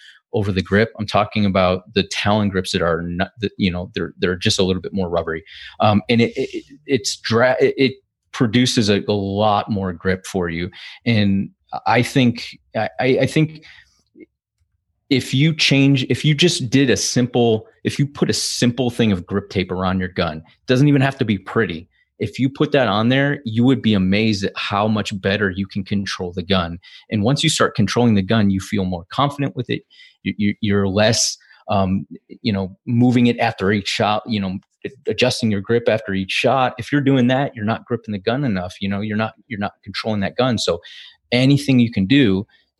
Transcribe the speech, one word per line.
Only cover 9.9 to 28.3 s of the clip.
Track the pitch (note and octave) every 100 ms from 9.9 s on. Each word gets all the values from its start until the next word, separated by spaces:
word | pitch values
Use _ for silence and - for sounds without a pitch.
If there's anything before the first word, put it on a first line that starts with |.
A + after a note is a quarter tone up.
grip | E2+ F#2+ F#2 -
for | F#2+ F2
you. | E2+ F2 - - - A#2+
And | A2 G2+ G2 - _ _ - -
I | A#2
think, | B2 C#3+ B2 A#2 - - _ A#2+
I, | G#2+ -
I, | B2+ B2
I | C3
think | D#3 D#3 - - - _ _ _ _ - _ _ _ _ _ _ _ _
if | C3 - C3
you | D#3+
change, | D#3 - C#3 C#3 C#3 C3
if | B2 D3
you |
just | D3 F3 - C3
did | C3+ C3+
a | G2
simple, | - B2+ B2 B2 A#2 A2 - _
if | A#2 -
you | C#3
put | - -
a |
simple | - - - B2 A#2+ B2
thing | A#2+ A2+
of | F#2 F2
grip | G2 G2
tape | G2 F2+
around | F#2 F#2 F#2+
your | F2+
gun, | F2+ E2+ D#2
it | - _ -
doesn't | B2+ D3
even | C#3
have | C3+ -
to | A2+
be | F#2+
pretty. | - A2+ G2 E2 F2+ _ _ _
If | - -
you | C3
put | C3+ D3
that | C#3+ A#2
on | G2+ A2+
there, | C3 C#3+ C#3 A2+
you | A2
would | B2 B2
be | A2
amazed | G#2 F#2 G2+ A2 G2+
at | G2 -
how | - G2+ A2
much | G#2+ G2 G2
better | G2 G2+ G2+
you | F#2 G2
can | G2+
control | F#2 G2+ G2 - F#2
the | F2+
gun. | E2+ F#2+ E2+ E2+ - - _
And | G#2+
once | G#2 D3
you | D#3+
start | - A2+ -
controlling | G2 A#2+ A#2+ G#2
the |
gun, | F#2